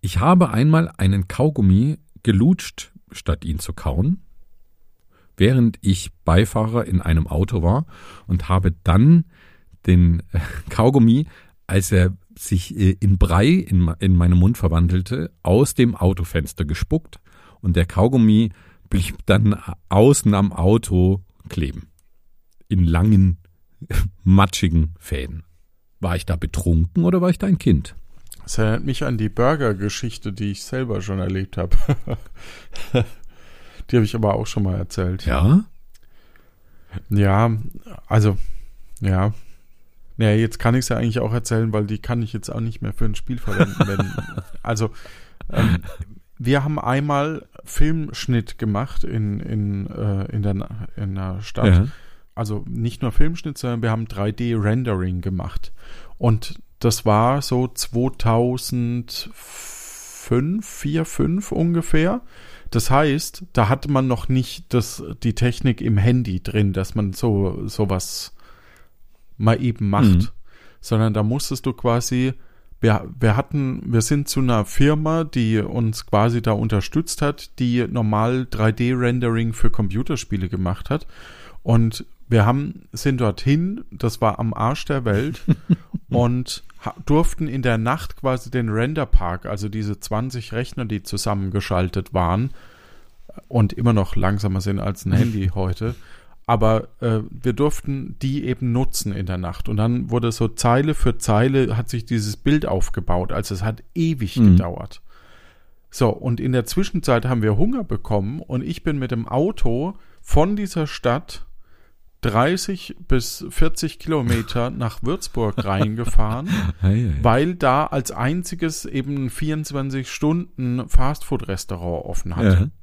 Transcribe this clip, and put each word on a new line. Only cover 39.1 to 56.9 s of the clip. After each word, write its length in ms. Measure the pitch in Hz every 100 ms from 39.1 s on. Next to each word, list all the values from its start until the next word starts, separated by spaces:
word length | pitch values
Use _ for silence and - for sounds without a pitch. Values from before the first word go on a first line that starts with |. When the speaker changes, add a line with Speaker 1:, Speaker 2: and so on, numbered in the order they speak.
| 92 98 110 - - - - - - - -
Speaker 2:
Ja, 140 | 110
jetzt 260 | 107 113 -
kann 140 | 117 123
ich's 140 | 123
ja 80 | 120
eigentlich 220 | 120 113
auch 140 | 117
erzählen, 380 | 117 117 113 113
weil 120 | 107 104
die 140 | 107
kann 220 | - 120
ich 100 | 110
jetzt 160 | 110 -
auch 100 | 113
nicht 220 | 113 113
mehr 120 | 110
für 120 | - 113
ein 100 | 104
Spiel 220 | - 123
verwenden, 380 | - 101 - - 98
wenn, 260 | 98 98 - -
Speaker 1:
<laughs> 300 | - - -
Speaker 2:
also, 260 | - 110 110 - - - - - -
ähm, 260 | - - 85 - - - - _ -
wir 240 | 120 139
haben 140 | 139 151
einmal 680 | - 131 147 143 147 156 - -
Filmschnitt 920 | - - 151 160 151 - - 120 110 -
gemacht 440 | 113 101 117 -
in, 360 | - 117 104 101
in, 480 | - 113 104 101 95
äh, 380 | - 104 98 98
in 180 | 110
der 100 | 101
Na-, 340 | 98 - 110 98 -
in 200 | 101 95
der 260 | 95 92
Stadt. 240 | 104 - 110
Speaker 1:
Ja. 200 | 90 117 - - - - -
Speaker 2:
Also 280 | 110 104 101
nicht 340 | 117 113 -
nur 100 | 123
Filmschnitt, 460 | - 156 165 160 143
sondern 240 | 127 120
wir 80 | 113
haben 160 | 113 110
drei 240 | 98 101
D 220 | 107 120 113
Rendering 680 | 104 117 123 98 92 90
gemacht. 500 | 90 92 87 - - - - - - -
Und 400 | 120 110 - - - -
das 260 | 120